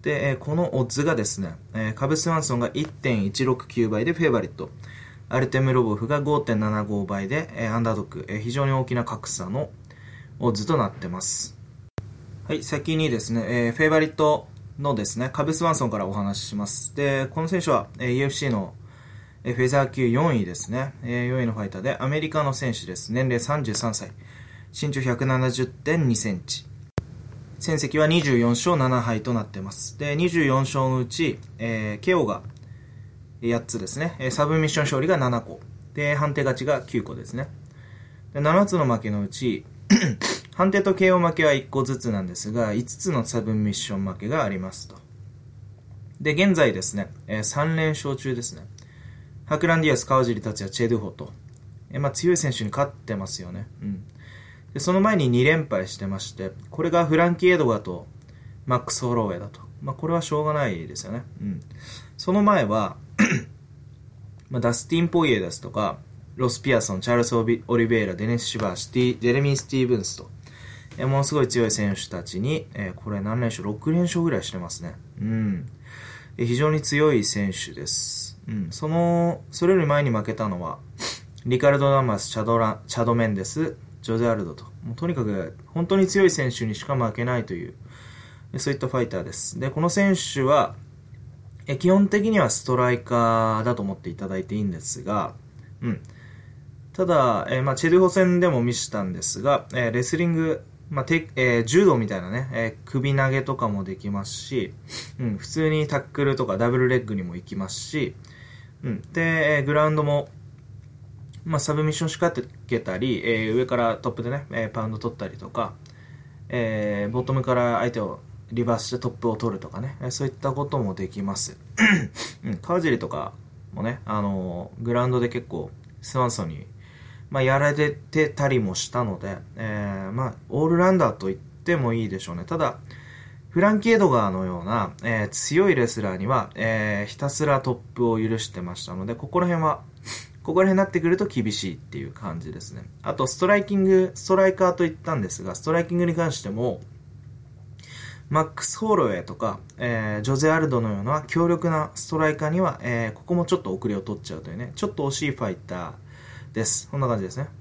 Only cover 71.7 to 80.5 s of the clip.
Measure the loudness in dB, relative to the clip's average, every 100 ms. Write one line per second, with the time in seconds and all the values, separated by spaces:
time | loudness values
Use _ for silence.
71.7 | 2 0 -2 -6 -8 -8 -4 -2 -2 -6
72.7 | -8 -8 -8 -6 -4 -2 -2 -2 -2 -6
73.7 | -4 0 2 2 0 0 0 -4 -8 -8
74.7 | -10 -10 -14 -18 -6 -2 0 0 -2 -6
75.7 | -16 -20 -18 -18 -18 -18 -4 -2 2 2
76.7 | 2 0 4 6 4 2 0 -2 -2 -8
77.7 | -8 -4 -4 -4 -8 -10 -12 -8 -6 -6
78.7 | -4 -2 2 4 4 2 0 -8 0 4
79.7 | 4 4 4 4 0 -2 -2 -2